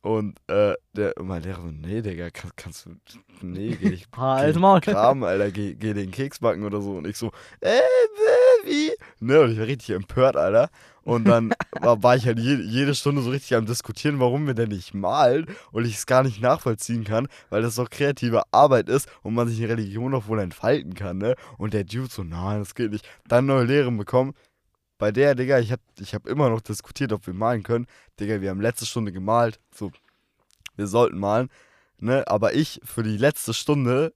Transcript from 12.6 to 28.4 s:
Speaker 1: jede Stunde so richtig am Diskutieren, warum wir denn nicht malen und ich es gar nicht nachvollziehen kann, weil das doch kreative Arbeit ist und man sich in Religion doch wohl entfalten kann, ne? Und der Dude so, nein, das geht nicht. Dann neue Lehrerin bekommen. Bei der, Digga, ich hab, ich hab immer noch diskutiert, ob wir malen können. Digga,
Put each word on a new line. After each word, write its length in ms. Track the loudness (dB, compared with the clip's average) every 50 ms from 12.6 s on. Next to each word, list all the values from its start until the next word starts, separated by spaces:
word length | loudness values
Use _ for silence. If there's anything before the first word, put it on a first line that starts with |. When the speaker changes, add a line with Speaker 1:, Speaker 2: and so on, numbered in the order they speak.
| -2
Speaker 1:
jede 320 | -4 -2 0 0 0 -2
Stunde 260 | 0 0 0 0 0
so 80 | -2 -2
richtig 240 | -4 -6 -2 0 0
am 100 | 0 0
Diskutieren, 560 | 0 -4 -6 -6 -10 -12 -4 -2 -2 0 2
warum 260 | 2 2 2 0 -2
wir 60 | -2 -2
denn 160 | -2 -2 -2
nicht 240 | -4 -8 -8 -8 -8
malen 540 | -4 -4 -2 2 4 4 4 4 2 -2 -4 -14 -20 -20 _ -6
und 120 | -4 -4
ich 100 | -4 -4
es 100 | -8 -2
gar 180 | 2 2 4 4
nicht 180 | 2 -2 0
nachvollziehen 600 | 0 0 0 2 0 -4 -4 -4 -4 -6 -6 -6 -4
kann, 240 | -2 -2 -2 -2 -4 -10 -18 _ _
weil 120 | -2 -2
das 140 | -2 -2 -2
doch 140 | -4 -6 -6
kreative 540 | -2 -2 0 0 0 -2 -2 0 2 0 0 _
Arbeit 360 | 6 6 8 8 8 4 4 2
ist 200 | 0 0 0 -2 -16 _
und 120 | _ -4 0
man 140 | 0 0 0
sich 100 | -2 -4
in 60 | -2
Religion 460 | -2 -2 -2 -4 -6 -6 -6 -4 -2 -2
doch 140 | -4 -2
wohl 120 | -2 -2 -2
entfalten 540 | -2 -4 -6 -2 0 0 0 0 -2 -8 -10
kann, 240 | -8 -8 -8 -6
ne? 180 | -4 -2 -2 -2 -2 -4 -20 -12
Und 160 | -8 -6 -4 -2
der 100 | -2 -4
Dude 240 | -4 -6 -8 -8 -8
so, 140 | -10 -10 -10
nein, 360 | -8 -8 -6 -4 -4 -4 -4
das 140 | -6 -8 -6
geht 160 | -6 -4 -4
nicht. 160 | -4 -8 -10 -12 -20 _ _
Dann 180 | 2 2 2 4
neue 180 | 4 2 2 4
Lehrerin 320 | 4 2 2 2 0 -2
bekommen. 360 | -4 -4 0 2 2 2 2 -4 _ _ _ _ _ _ _ _ _ _ _ _
Bei 140 | _ -2 0 2
der, 200 | 4 4 4 4
Digga, 260 | 2 0 2 2 2
ich 120 | 2 0
hab, 80 | -4 -6 _ _ _
ich 160 | -18 -14 -10 -10
hab 140 | -10 _
immer 220 | -4 -2 0 2 2
noch 100 | 2 -2
diskutiert, 540 | -4 -8 -10 -10 -10 -16 -6 -6 -4 -2 -2
ob 120 | -6 -6
wir 80 | -10 -6
malen 300 | -2 -2 -2 -2 -2 -2
können. 220 | -2 -2 -2 -2 -6 _ _ _ _ _ -8
Digga, 220 | -4 -4 -4 -2